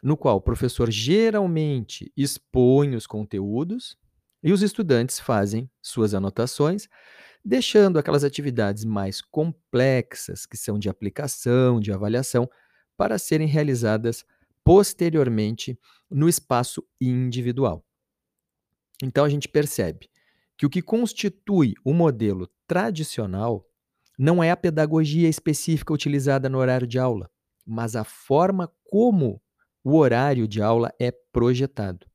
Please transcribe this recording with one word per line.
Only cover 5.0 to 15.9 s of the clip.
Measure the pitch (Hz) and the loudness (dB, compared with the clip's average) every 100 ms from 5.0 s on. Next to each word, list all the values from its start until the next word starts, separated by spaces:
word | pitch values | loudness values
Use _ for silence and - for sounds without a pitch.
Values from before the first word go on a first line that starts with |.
| 123 - | 2 -6
fazem | - 113 101 110 127 _ | -2 0 0 -2 -8 _
suas | - - 107 | -12 -2 0
anotações, | 101 98 98 120 - 147 196 - _ - - - _ | 0 -4 -2 -4 0 0 0 -8 _ -20 -20 -20 _
deixando | - 247 240 214 196 170 | -4 -2 2 4 4 4
aquelas | 143 147 | 2 0
atividades | 143 135 143 120 104 101 | 0 -4 -4 -2 -2 -2
mais | 110 104 98 98 | -4 -4 -4 -6
complexas, | - - 165 156 _ 120 131 131 117 - - - - | -8 -4 -4 -6 _ 0 2 2 -2 -10 -12 -12 -14
que | - | -12
são | - 104 | -6 -4
de | 104 | -4
aplicação, | 92 101 - 143 - - 123 127 120 | -6 -8 -8 -10 -6 0 2 2 0
de | 104 | -2
avaliação, | 98 104 117 131 123 123 _ _ _ _ _ | -4 -2 -2 0 -2 -2 _ _ _ _ _
para | - 214 | -2 -2
serem | - 151 156 | 0 0 2
realizadas | 151 151 127 113 110 117 113 - _ _ _ | 2 0 0 0 0 -2 -6 -12 _ _ _
posteriormente | - 185 196 - 170 160 131 113 107 110 - 123 _ | 6 6 6 0 0 2 2 2 -2 -4 -8 -12 _